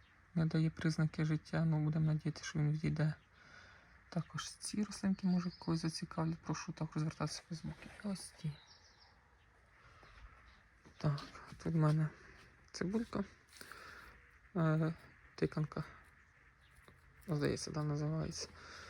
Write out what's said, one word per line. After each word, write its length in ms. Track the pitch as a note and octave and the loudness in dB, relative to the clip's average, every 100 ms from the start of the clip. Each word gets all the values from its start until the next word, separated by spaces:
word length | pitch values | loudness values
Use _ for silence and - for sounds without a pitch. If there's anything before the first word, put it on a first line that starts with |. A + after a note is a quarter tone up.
| - - - | -20 -20 -4
не 120 | E3 D#3+ | 0 2
дає 240 | D#3+ D#3+ | 4 2
признаки 540 | - E3 D#3 D#3 - | 2 0 2 2 2
життя, 400 | D#3 D3+ - D#3+ | 0 0 0 2
ну, 140 | E3 D#3 | 4 4
будемо 260 | D3+ D#3+ D#3 | 4 4 4
надіятися, 380 | D3+ D3+ - | 2 0 -4
що 140 | - D#3 | -4 0
він 140 | D3 | 2
відійде. 420 | D3+ D#3 D3+ D3+ - - - - - - - - - - | 2 0 2 2 0 -10 -20 -20 -20 -20 -20 -20 -20 -6
Також 420 | E3+ - - - | -4 -4 -8 -8
ці 340 | - - G#3 | -10 -6 -2
рослинки, 420 | G#3 - G3 F#3+ F#3 | -2 0 0 2 4
може, 240 | F3+ F3 - | 4 2 -4
когось 220 | - E3 | 0 0
зацікавлять, 580 | E3 - E3+ - D#3+ E3 | 0 -2 -6 -2 0 -2
прошу 340 | - D#3+ - | -2 -4 -4
також 300 | - D#3+ D#3+ | -4 -4 0
звертатися 400 | D#3 - D#3 - - | -2 -2 -4 -4 -10
в 20 | |
Facebook. 220 | D#3+ D3+ D#3 | -8 -8 -10
І 240 | - - G#3 | -14 -8 -6
ось 240 | F#3 - - | -6 -8 -8
ті. 100 | D#3 D3 - - - - - - _ _ - - _ - - - - - - - - - - - - - | -8 -8 -16 -20 -20 -20 -20 -20 _ _ -20 -20 _ -20 -20 -20 -20 -20 -20 -20 -20 -20 -20 -20 -20 -2
Так, 220 | D3+ C#3+ - - - - | 0 0 -6 -16 -16 -6
тут 120 | - | 0
в 20 | E3 | 4
мене 320 | D#3 D#3 D#3 - - - - - - | 6 4 2 -2 -18 -20 -20 -20 -14
цибулька, 520 | - F3+ A3 A#3 G#3 G3 - - - - - - - - - - - - F#3 | -4 0 0 0 -2 -4 -8 -20 -20 -18 -16 -16 -18 -20 -20 -20 -20 -6 2
е, 380 | D#3+ D#3 D#3+ E3 - - - | 4 4 2 -2 -12 -20 -20
тиканка, 500 | - D#3+ - D#3 - - - - - - _ - _ - - - - - - - | -2 0 0 -2 -4 -8 -12 -20 -20 -20 _ -20 _ -20 -20 -20 -20 -20 -16 -2
здається, 420 | D3 C#3+ - - | 2 2 0 -2
да, 120 | D3+ | -2
називається. 680 | D3+ D3 D3+ D#3+ D#3 - - - - - | 0 0 0 0 -2 -6 -10 -12 -18 -16